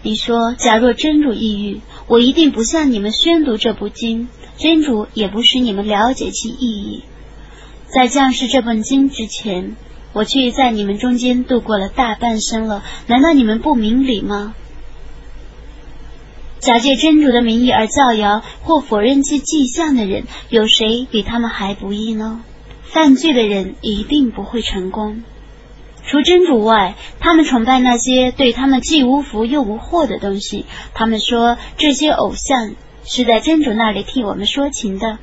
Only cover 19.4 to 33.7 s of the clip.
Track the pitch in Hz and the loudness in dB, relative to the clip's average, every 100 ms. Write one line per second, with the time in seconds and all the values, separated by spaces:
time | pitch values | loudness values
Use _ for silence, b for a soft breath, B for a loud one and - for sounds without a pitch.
19.4 | - 320 254 - 320 262 202 202 - B | 0 0 0 0 0 0 0 -4 -8 B
20.4 | B 226 214 - 220 240 254 220 196 233 | B 2 4 2 0 -2 -2 -4 -2 -4
21.4 | 233 - 196 202 196 208 220 220 220 226 | -4 -4 -6 -6 -8 -6 -4 -4 -6 -8
22.4 | - - - - - 320 302 262 330 247 | -14 -20 -20 -20 -4 2 6 6 4 2
23.4 | 214 202 190 - - 202 214 294 254 196 | 2 0 -4 -8 -6 -6 0 0 0 -2
24.4 | 202 233 208 202 185 202 214 220 233 - | -6 -6 -4 -4 -4 -6 -6 -8 -14 -20
25.4 | - - - - - - - 294 302 359 | -20 -20 -20 -20 -20 -18 -2 0 4 4
26.4 | 359 247 214 220 190 - B - 330 330 | 6 4 4 4 2 -4 B -4 2 4
27.4 | 302 254 226 262 247 240 254 254 254 - | 4 2 2 4 4 2 2 2 0 2
28.4 | 262 233 269 262 - 311 247 277 277 214 | 0 2 2 2 2 2 4 2 -2 -4
29.4 | 226 294 220 220 - 349 277 196 202 196 | -2 0 -2 -6 -4 -2 0 -2 -4 -4
30.4 | - 202 - B B - 226 220 - 233 | -6 -10 -10 B B -4 -2 0 0 2
31.4 | 233 240 B - 311 269 302 - 196 - | 2 0 B -2 0 2 0 0 0 -4
32.4 | - 262 214 - - - - - 240 220 | -2 -2 -2 -10 -18 -20 -8 0 2 4
33.4 | 302 320 285 | 4 2 2